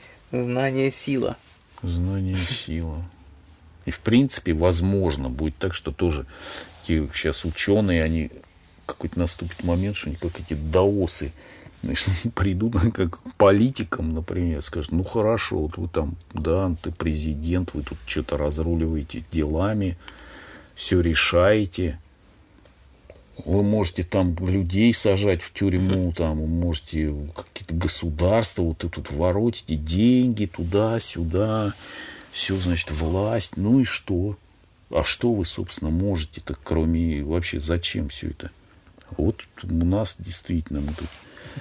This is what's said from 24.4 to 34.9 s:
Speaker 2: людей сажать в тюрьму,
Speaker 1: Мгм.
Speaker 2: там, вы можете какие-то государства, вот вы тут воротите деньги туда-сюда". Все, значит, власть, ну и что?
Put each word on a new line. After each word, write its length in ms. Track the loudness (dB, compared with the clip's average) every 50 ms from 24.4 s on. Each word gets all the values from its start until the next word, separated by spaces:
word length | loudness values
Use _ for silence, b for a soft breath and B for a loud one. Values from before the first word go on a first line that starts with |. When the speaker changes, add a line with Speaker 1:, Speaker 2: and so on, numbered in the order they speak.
| 0
Speaker 2:
людей 460 | 2 2 2 2 2 4 6 6 6
сажать 500 | 6 4 4 4 4 4 4 4 2 2
в 120 | 0 -6 -4
тюрьму, 540 | 0 2 2 4 4 4 4 2 2 2 0
Speaker 1:
Мгм. 40 |
Speaker 2:
там, 280 | 0 0 0 0 0 0
вы 40 | 0
можете 680 | 0 0 2 2 0 0 -2 -6 -4 -2 -2 0 0 -2 -4 -6 -8 -10
какие-то 400 | -12 -14 -12 -14 -14 -8 -6 -4
государства, 840 | -2 0 -2 -2 -2 -4 -2 0 2 4 4 4 4 2 0 -2 -2
вот 220 | 0 0 0 -2 -4
вы 60 | -6
тут 200 | -6 -8 -8 -6
воротите 640 | -2 0 2 2 2 2 2 0 0 -2 -4 -4 -4
деньги 680 | -4 -2 0 2 4 6 6 6 6 4 2 2 0 -2
туда-сюда". 1300 | -4 -4 -4 -2 2 2 4 4 4 2 0 -2 -4 -4 -4 -2 0 0 0 2 2 0 0 0 -2 -4 -8 B B B B B B B B B B
Все, 240 | B -6 -4 -2 -2
значит, 340 | 0 0 0 0 0 -2 -4
власть, 680 | -4 -2 -2 0 0 0 0 0 0 -2 -2 -4 -2
ну 240 | 0 2 4 6 4
и 40 | 4
что? 520 | 2 0 -6 -4 -2 -2 0 0 -2 -4 -8 _ _ _ _ _ _ _ _ _ -4